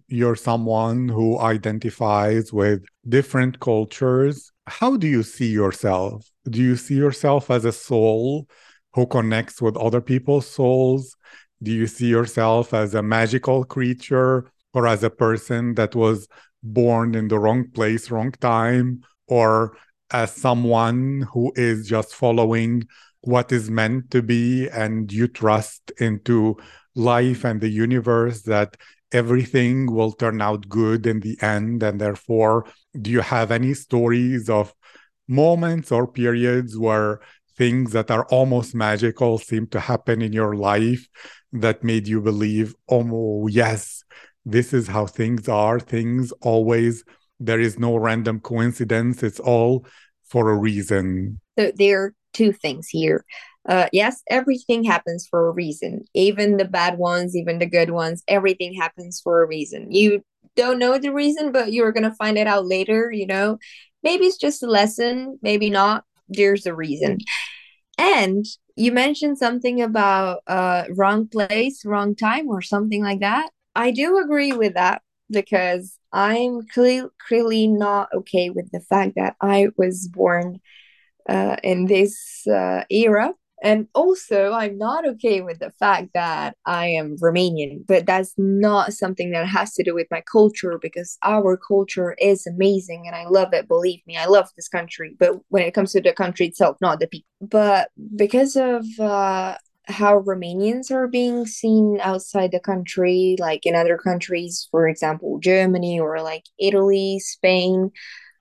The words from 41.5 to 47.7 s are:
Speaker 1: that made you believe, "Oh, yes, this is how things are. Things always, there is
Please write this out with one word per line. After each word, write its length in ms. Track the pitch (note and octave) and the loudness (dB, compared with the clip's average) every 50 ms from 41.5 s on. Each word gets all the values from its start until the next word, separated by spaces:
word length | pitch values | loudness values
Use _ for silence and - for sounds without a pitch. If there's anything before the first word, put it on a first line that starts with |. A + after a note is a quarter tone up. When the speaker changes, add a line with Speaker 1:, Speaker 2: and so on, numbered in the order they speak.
| - | -4
Speaker 1:
that 300 | A#2 A#2 A2+ G#2+ - - | 0 0 0 0 0 -2
made 240 | A#2 A2+ A2 G2+ | 0 0 0 0
you 140 | G#2+ A2 A2 | -2 -2 0
believe, 540 | G#2 A2 G#2 G#2 G#2+ G#2+ G#2+ G#2+ A2 A2 - _ _ - | 0 0 0 0 0 0 0 0 -2 -2 -6 _ _ 0
"Oh, 580 | B2+ A#2+ A#2 A#2 A2+ A2+ A2+ G#2+ G#2 G#2 G#2+ | 0 0 2 0 -4 -4 -4 -4 -4 -2 -2
yes, 560 | G#2+ G2+ A#2 A#2 A2 A2 G2+ - - - - - _ - - - _ _ _ _ | 0 2 2 2 2 0 -4 -8 -12 -16 -20 -20 _ -20 -20 -20 _ _ _ _
this 280 | A#2+ G#2+ A#2+ B2 - C#3 | -2 0 0 0 2 -2
is 140 | B2 A2 | -2 -2
how 180 | - G#2 G#2+ G#2 | 0 -2 -2 -2
things 420 | G2 - - A2+ A2+ A#2+ A#2 G#2 | -2 -4 -4 -2 -2 -2 -4 -2
are. 320 | C3+ A2 G#2 G#2+ A2 A#2 A#2+ | -2 0 2 2 2 0 -2
Things 520 | A2+ - A#2+ A2+ A2+ A#2 A#2+ B2+ B2+ A#2+ - - | -4 -4 -6 -4 -2 -2 -2 -2 -4 -4 -8 -4
always, 640 | - A#2+ A2+ A2+ A2 A2+ A#2 A#2 A#2 A#2 A#2 A2+ - _ _ _ _ _ _ _ | 0 2 2 2 4 2 2 2 2 0 0 -4 -10 _ _ _ _ _ _ _
there 200 | A#2+ A2+ A2+ A2+ | -4 -2 0 0
is 200 | A#2 A2+ | 0 0